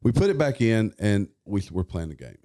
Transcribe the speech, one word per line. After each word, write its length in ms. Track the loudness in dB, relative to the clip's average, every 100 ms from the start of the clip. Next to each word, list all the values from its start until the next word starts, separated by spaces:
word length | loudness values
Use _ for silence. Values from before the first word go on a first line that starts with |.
We 100 | 0
put 160 | 2 2
it 80 | 2
back 240 | 0 2
in, 320 | 2 2 0 -2
and 280 | 0 0 -2 _ -6
we 140 | -6
s-, 100 | -4
we're 120 | -6
playing 260 | -6 -6 -8
the 60 | -12
game. 220 | -18 -18